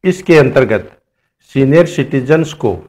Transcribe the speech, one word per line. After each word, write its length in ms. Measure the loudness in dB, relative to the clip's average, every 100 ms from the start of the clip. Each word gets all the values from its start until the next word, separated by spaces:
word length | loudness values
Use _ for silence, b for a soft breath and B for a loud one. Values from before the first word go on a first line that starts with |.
इसके 340 | -2 -4 2 4
अंतर्गत 540 | 4 2 0 -2 -6 _ _ _ _ _ _
सीनियर 300 | -2 2 2 2
सिटीजन्स 640 | -2 -4 -4 -2 -2 -2
को 220 | -4 -6 -6